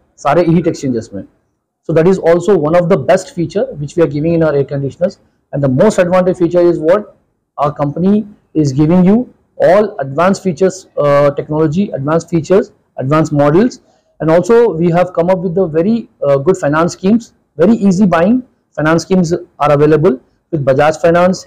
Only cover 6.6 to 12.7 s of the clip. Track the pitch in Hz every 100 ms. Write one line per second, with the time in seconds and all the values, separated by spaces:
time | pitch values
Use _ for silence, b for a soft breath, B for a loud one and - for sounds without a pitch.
6.6 | 175 160 156 202 214 _ _ _ _ -
7.6 | 143 147 143 151 185 208 214 - _ 156
8.6 | 143 131 151 180 180 220 247 _ _ -
9.6 | 143 196 214 - 139 135 180 190 190 147
10.6 | 185 - - - 147 143 143 143 - 151
11.6 | 160 165 202 - 139 165 165 170 151 185
12.6 | -